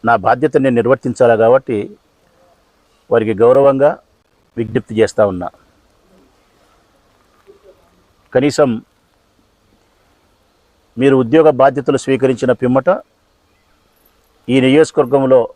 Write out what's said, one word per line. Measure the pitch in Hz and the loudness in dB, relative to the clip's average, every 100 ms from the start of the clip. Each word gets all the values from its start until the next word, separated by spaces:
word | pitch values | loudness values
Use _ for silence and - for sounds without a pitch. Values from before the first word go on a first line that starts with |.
| 117 | -2
నా | 117 98 | -2 0
బాధ్యత | 123 147 143 | -2 -2 -2
నేను | 135 117 | 0 -2
నిర్వర్తించాలా | 113 131 131 117 123 110 | 0 -2 -4 0 0 2
కాబట్టి | 110 131 127 110 - - _ _ _ _ _ _ _ _ _ _ _ | 2 0 -2 -8 -8 -16 _ _ _ _ _ _ _ _ _ _ _
వారికి | 117 110 101 | -2 -2 0
గౌరవంగా | 117 131 139 135 147 - _ _ _ _ _ - | 2 4 2 2 0 -2 _ _ _ _ _ -12
విజ్ఞప్తి | 110 117 - 107 | -8 -8 -6 -2
చేస్తా | 107 - 104 | -2 0 -2
ఉన్నా. | 92 90 _ _ _ _ _ _ _ _ _ _ _ _ _ _ _ _ _ _ _ _ _ _ _ _ _ _ _ _ 127 | -2 -10 _ _ _ _ _ _ _ _ _ _ _ _ _ _ _ _ _ _ _ _ _ _ _ _ _ _ _ _ -4
కనీసం | 143 - 139 113 _ _ _ _ _ _ _ _ _ _ _ _ _ _ _ _ _ _ _ _ _ - | -4 0 -2 -2 _ _ _ _ _ _ _ _ _ _ _ _ _ _ _ _ _ _ _ _ _ -2
మీరు | 135 135 | 0 2
ఉద్యోగ | 117 156 156 131 | 2 2 2 4
బాధ్యతలు | 135 135 131 139 - | 0 0 -4 -4 -4
స్వీకరించిన | 131 131 123 127 120 | -2 -2 -2 -2 -2
పిమ్మట | 127 131 135 190 - _ _ _ _ _ _ _ _ _ _ _ _ _ - | 0 -2 0 -4 -6 _ _ _ _ _ _ _ _ _ _ _ _ _ -2
ఈ | 131 131 | 0 2
నియోజకవర్గంలో | 143 156 - 127 139 131 127 113 | 2 2 0 -2 0 2 2 0